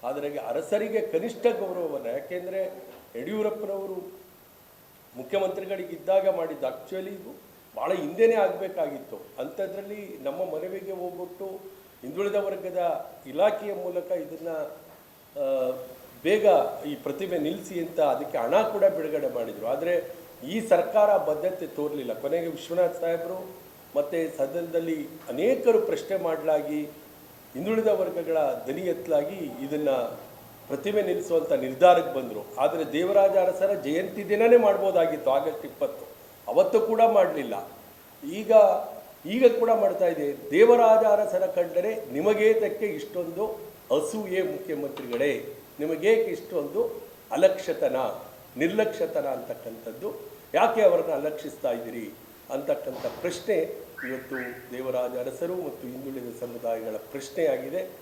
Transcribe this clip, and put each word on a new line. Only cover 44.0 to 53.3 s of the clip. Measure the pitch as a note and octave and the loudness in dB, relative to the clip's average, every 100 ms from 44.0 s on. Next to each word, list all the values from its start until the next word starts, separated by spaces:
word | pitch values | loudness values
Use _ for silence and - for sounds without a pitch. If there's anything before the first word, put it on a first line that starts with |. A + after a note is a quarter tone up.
| D3+ A3 G3 F#3 | 0 -6 -4 -2
ಮುಖ್ಯಮಂತ್ರಿಗಳೇ, | F#3 - - D3 C#3 C3 B2+ A#2+ C#3+ A#2+ - - - - | -2 -4 -6 -6 -6 -8 -6 -2 0 0 -6 -14 -18 -8
ನಿಮಗೇಕೆ | D3+ D#3+ F3+ A3+ A3 | -4 0 4 4 2
ಇಷ್ಟೊಂದು | E3 - F3+ C#3+ F3 A#3 - - - - | -4 -4 -4 -4 -2 -2 -4 -14 -20 -6
ಅಲಕ್ಷ್ಯತನ, | C#3 F#3+ F#3 - D#3 C#3+ B2+ A#2+ G2 - - - A#2+ | 4 4 4 -4 -2 0 0 -4 -6 -14 -20 -18 -2
ನಿರ್ಲಕ್ಷ್ಯತನ | E3 G#3 G#3+ - E3 D#3 C#3 | 0 2 -2 -2 -4 -2 -4
ಅಂತಕ್ಕಂಥದ್ದು, | C3 - - A#2 A2+ - A#2 G3 - - - - | -6 -8 -10 -10 -12 -14 -10 -10 -10 -14 -18 -2
ಯಾಕೆ | D3 A3+ A3+ | 2 4 6
ಅವರನ್ನು | G3+ E3+ D#3+ | 6 6 2
ಅಲಕ್ಷಿಸ್ತಾ | C#3+ D3 D3+ D#3 - C3 | -2 -2 -6 -10 -6 -4
ಇದ್ದೀರಿ | A#2+ A#2 A#2 G#2+ - - - - | -4 -6 -10 -10 -14 -20 -20 -8
ಅಂತಕ್ಕಂಥ | C3+ C#3+ C#3+ - B2+ B2 - | -8 -2 -4 -4 -6 -8 -6
ಪ್ರಶ್ನೆ | F3 | -6